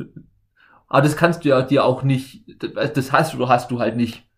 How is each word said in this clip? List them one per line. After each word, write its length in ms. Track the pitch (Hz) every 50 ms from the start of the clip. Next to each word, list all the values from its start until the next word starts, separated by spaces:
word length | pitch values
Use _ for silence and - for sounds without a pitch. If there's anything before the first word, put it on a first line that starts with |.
| - - - - - _ _ _ _ _ _ _ _ _ _ _ _ -
aber 140 | - 139 143
das 120 | 151 147
kannst 300 | - 165 170 165 - -
du 40 | 143
ja 120 | 131 127
dir 240 | 127 - 143 131 101
auch 160 | 127 127 -
nicht, 440 | 135 139 135 127 - - - - _ - - - -
das 480 | - - 104 117 - - 139 131 -
hast 220 | - 139 160 - -
du 40 | 123
oder 120 | 123 123
hast 200 | 123 127 - -
du 100 | 127 120
halt 160 | 113 113 110
nicht. 320 | 120 120 113 - - _ _ _